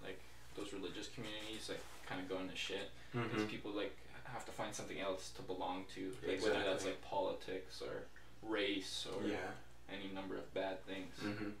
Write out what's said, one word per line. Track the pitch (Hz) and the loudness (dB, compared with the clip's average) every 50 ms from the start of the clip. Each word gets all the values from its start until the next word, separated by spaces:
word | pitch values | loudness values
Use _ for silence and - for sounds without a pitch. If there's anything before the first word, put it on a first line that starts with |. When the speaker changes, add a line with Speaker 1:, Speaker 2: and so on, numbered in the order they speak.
| - | -6
Speaker 1:
like, | - 92 - - - - - - - - | -6 -6 -6 -6 -8 -10 -8 -8 -8 -4
those | - 101 98 - | -4 -4 -2 -2
religious | 95 95 87 - 104 101 - | -2 -2 -2 -2 -2 -4 -4
communities, | - - 117 107 107 107 107 107 110 107 - - | -4 -4 -4 -2 -2 -4 -4 -4 -4 -4 -2 -2
like, | 95 - - - - - - - | -2 -2 -2 -6 -8 -8 -4 -2
kinda | - 95 92 92 | -2 -2 0 0
going | 95 92 95 92 | 0 0 0 0
to | 90 | 0
shit, | - - - 95 98 98 - - - - - - | 0 0 0 2 0 0 -2 -4 -8 -8 -2 2
Speaker 2:
Mm-hmm. | 123 113 107 113 107 | 2 2 4 4 4
Speaker 1:
is | 107 107 | 4 4
people, | 113 110 - 104 | 2 -2 -2 -2
like, | 101 104 101 95 95 - - - - - - | 0 2 2 0 0 -4 -8 -8 -8 -8 -8
have | 131 127 - - | -6 -6 -4 -4
to | - | -4
find | - - 143 - - | -2 -2 -2 -2 0
something | - - - - - | -2 -2 -2 -2 0
else | 95 98 95 92 - - | 2 2 2 0 0 -4
to | - - | -6 -6
belong | - - 92 92 92 95 92 95 95 - - | -2 -2 0 2 2 2 2 0 -2 -4 -4
to, | 92 95 92 92 - - - | -2 -2 -2 -2 0 2 4
like, | 95 95 110 | 4 6 6
whether | 107 104 | 6 6
that's, | - 101 98 95 - 95 | 6 6 6 4 4 4
Speaker 2:
Exactly. | 95 | 2
Speaker 1:
like, | - - | 0 0
politics | - - - 98 92 - - - - - 95 95 95 - - - | -2 0 2 4 4 4 2 0 -2 -2 -2 -2 -4 -4 -6 -4
or | - - - - - - - - - - - - | -4 -2 -2 -4 -4 -6 -8 -10 -10 -10 -8 -8
race | - 110 110 104 101 101 101 98 92 - - - - - | -2 2 4 6 6 6 4 4 2 0 -2 -2 0 0
or | 92 98 104 | 0 2 4
Speaker 2:
Yeah. | 104 104 101 92 - 104 - - - - - - - | 4 2 2 2 0 -2 -4 -6 -8 -8 -8 -6 -6
Speaker 1:
any | 95 98 98 98 | -4 -4 -2 -2
number | 98 95 95 95 92 95 | -2 -2 -2 -2 -2 -2
of | - - - | -4 0 2
bad | 95 95 95 95 95 - | 2 4 4 2 0 -2
things. | - 95 95 90 85 - - | -4 -4 -4 -4 -6 -4 -2
Speaker 2:
Mm-hmm. | - 104 104 107 107 104 104 - | 0 0 0 0 0 -2 -2 -4